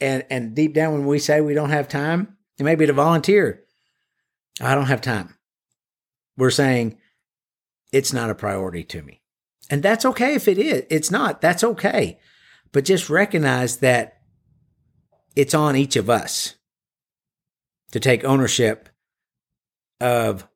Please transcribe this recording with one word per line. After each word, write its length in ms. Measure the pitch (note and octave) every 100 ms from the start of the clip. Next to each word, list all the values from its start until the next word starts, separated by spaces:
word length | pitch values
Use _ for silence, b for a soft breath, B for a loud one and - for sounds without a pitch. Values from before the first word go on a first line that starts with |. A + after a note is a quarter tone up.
and, 240 | C3+ C3 -
and 260 | B2+ A2+ A#2+
deep 180 | D#3
down, 200 | D3+ D#3+
when 120 | D3 C#3
we 140 | D3
say 200 | D3+ D3+
we 140 | D3+
don't 160 | D3 D3
have 180 | D3+ C#3
time, 480 | C#3+ D3+ F3 G#3 _ _ -
it 60 |
may 120 | C#3+ D#3+
be 100 | D3+
to 80 |
volunteer. 720 | C#3 D#3 E3 E3 G3+ C#3+ - _ _ _ _ _ _ _ _ _ -
"I 120 | B2
don't 140 | C#3 C3
have 140 | B2+
time." 340 | B2+ G#2+ F2 _ _ _ _ _ _ _ _ _ _ -
We're 120 | B2+
saying, 480 | C3+ C3+ B2 A2+ - _ _ _ _ _ _ _ _ _
"It's 200 | C3+ C3+
not 160 | B2 A2+
a 60 | G2+
priority 480 | G#2 G2 F#2+ E2+ D#2+
to 160 | E2+
me." 200 | C#2+ - _ _ _ _ -
And 140 | C#3+
that's 220 | F#3+ A3 B3+
okay 280 | - B3+
if 140 | D4 -
it 100 | F#3+
is. 260 | D4+ D3 -
It's 220 | D#3 D#3
not. 300 | F#3 G#3 -
That's 220 | E3 F3
okay. 560 | A#3 F#3+ G3 - F#2+ - b b b b b
But 140 | C#3 C#3
just 240 | F#3 E3
recognize 680 | D#3+ G3+ E3+ C#3 B2+ B2 -
that 440 | C3 A#2+ - _ _ _ _ _ _ _ _ _ _ _ _ -
it's 180 | C3+
on 220 | D#3 D3+ C3+
each 200 | C#3 B2
of 140 | G2
us 460 | A2 - - - - _ _ _ _ _ _ _ _ _ _ _ _ _
to 80 | A#2
take 240 | C3 A#2
ownership 680 | C3+ C3+ B2+ - A2+ A2 _ _ _ _ _ _ _ _ _ _ _ -
of 440 | B2 A#2+ A2+ F#2+ -